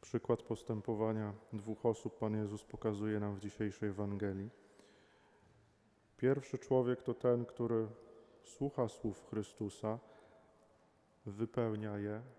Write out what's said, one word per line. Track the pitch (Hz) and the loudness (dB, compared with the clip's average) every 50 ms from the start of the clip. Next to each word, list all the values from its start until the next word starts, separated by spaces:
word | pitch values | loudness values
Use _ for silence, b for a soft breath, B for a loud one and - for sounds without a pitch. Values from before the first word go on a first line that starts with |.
Przykład | - - - 117 - - 120 - | -8 -2 -2 -2 2 2 2 2
postępowania | - - 113 - - - 113 107 - - 113 104 110 110 110 110 107 104 101 104 - - | 2 -4 -4 -4 -2 -4 -4 -2 0 0 2 2 2 2 2 2 0 -2 -4 -8 -10 -8
dwóch | - 107 101 113 110 - - | -8 -6 -4 -4 -6 2 4
osób | 120 110 - - 107 - - | 4 4 4 -2 -6 -2 0
Pan | 110 107 107 | 0 0 2
Jezus | 107 107 101 104 104 - | 2 0 0 -2 -6 -8
pokazuje | - - - - 110 104 101 107 107 107 107 | -10 -12 -2 0 0 0 2 0 0 2 2
nam | 104 104 101 | 0 0 -2
w | 98 | -2
dzisiejszej | 98 101 - - 110 104 92 - 107 104 | -6 -8 -4 -2 -2 -2 0 0 -2 -2
Ewangelii. | 95 98 104 101 101 98 104 101 95 95 98 110 - - B B B B B B B B B B B B B B B B B B B B B _ _ _ _ _ _ _ _ _ _ | 0 0 -2 -2 0 0 0 0 0 -2 -6 -8 -10 -16 B B B B B B B B B B B B B B B B B B B B B _ _ _ _ _ _ _ _ _ _
Pierwszy | - 120 127 139 143 135 - - 127 | 2 4 4 4 4 0 -6 -8 -8
człowiek | - - 131 131 123 123 123 120 | 0 4 4 6 6 4 2 0
to | - - 117 | 0 -4 -4
ten, | - - 123 120 120 120 | 2 4 4 4 4 2
który | - - - 120 117 117 113 110 107 110 - - - - - - - - - - | -4 -4 -2 0 2 4 2 2 0 -4 -12 -18 -20 -20 -20 -20 -20 -20 -20 -20
słucha | - - - 139 143 - - 123 107 | -20 -6 -2 -2 -2 2 0 0 0
słów | - - - 113 95 - - - | 0 -4 -4 -4 -4 -4 -10 -6
Chrystusa, | - 107 104 - - - 110 101 - - - 107 110 120 B B B B B B B B B B B - - _ - _ - _ _ _ _ _ _ _ _ | -4 -4 -4 -4 -6 -6 -6 -6 -4 -2 -2 -2 -2 -2 B B B B B B B B B B B -20 -20 _ -20 _ -20 _ _ _ _ _ _ _ _
wypełnia | 113 98 104 113 110 - 127 117 113 107 107 107 107 104 104 | -10 -2 -2 -2 -2 0 0 0 0 0 -2 -2 -4 -4 -2
je | 101 104 107 110 123 131 - | -2 -4 -4 -6 -8 -12 -18